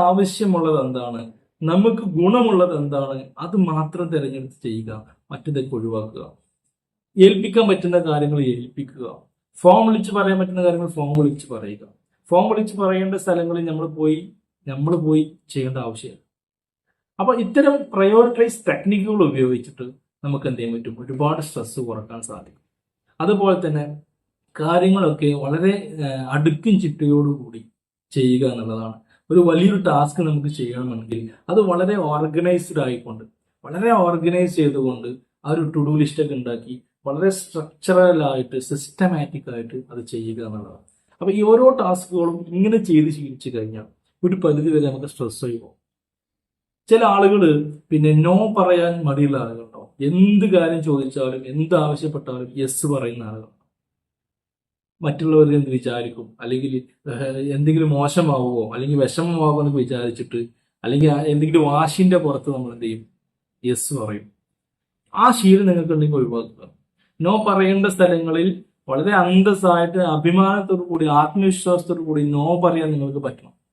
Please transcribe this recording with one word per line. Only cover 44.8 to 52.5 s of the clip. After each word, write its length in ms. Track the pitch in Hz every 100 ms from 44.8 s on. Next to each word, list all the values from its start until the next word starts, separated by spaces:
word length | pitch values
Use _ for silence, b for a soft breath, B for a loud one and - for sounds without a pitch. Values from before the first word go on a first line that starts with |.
| 143
നമുക്ക് 220 | 131 143
സ്ട്രെസ് 280 | - 120 - 123
ഒഴിവാകും. 280 | 117 113 _ _ _ _ _ _ _ _ _ _ _ -
ചില 140 | 226 220
ആളുകള് 380 | 196 196 208 170 147 151 - _
പിന്നെ 200 | 156 151 156 160
no 100 | 185 185 208
പറയാൻ 340 | 180 175 170 170 156
മടിയുള്ള 280 | 139 143 139
ആളുകളുണ്ടാവും. 300 | 113 117 117 - - - 139
എന്ത് 360 | 180 202 208 208
കാര്യം 260 | 180 165 165 156
ചോദിച്ചാലും 540 | 139 131 139 131 127 131
എന്ത് 220 | 147 160 170
ആവശ്യപ്പെട്ടാലും 640 | 151 143 151 147 139 127 123